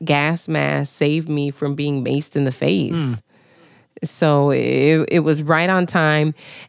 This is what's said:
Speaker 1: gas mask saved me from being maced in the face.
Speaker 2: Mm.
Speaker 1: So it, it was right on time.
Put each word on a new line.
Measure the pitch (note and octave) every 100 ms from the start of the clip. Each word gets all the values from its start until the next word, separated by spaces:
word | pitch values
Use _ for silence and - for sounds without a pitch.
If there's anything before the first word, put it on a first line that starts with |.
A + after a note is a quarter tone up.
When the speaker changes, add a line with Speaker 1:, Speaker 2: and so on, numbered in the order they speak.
| D#3+
Speaker 1:
gas | C#3+ D3+ E3+ -
mask | D3+ C#3+ C#3+ C#3
saved | - C#3+ D#3 D#3
me | D3 C#3+
from | C3+ C#3+ C#3+
being | D3 C#3 B2
maced | C#3 - C#3+
in |
the | C#3
face. | B2+ C#3+ F#3+ -
Speaker 2:
Mm. | E3 C#3 A2 - _ _ _ _ _ _ -
Speaker 1:
So | E3 - D#3+ C#3+ C#3+
it, | C3 A#2+ C3 C#3+ D#3+ -
it | F3
was | D#3 D3+
right | D3 D#3+ F3+
on | F#3 F3
time. | F3+ D#3 D3+ D#3 D3 - -